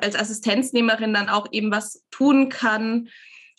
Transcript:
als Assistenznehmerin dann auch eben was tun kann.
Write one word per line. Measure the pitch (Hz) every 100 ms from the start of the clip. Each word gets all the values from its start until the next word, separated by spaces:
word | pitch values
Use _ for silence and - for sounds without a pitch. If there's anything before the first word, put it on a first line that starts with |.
als | 208 226
Assistenznehmerin | 214 214 226 214 262 240 226 220 220
dann | 208 202
auch | 208 202
eben | 220 214
was | 208 - - _
tun | - 277 269 262
kann. | - 240 220 220 233 233 - - - -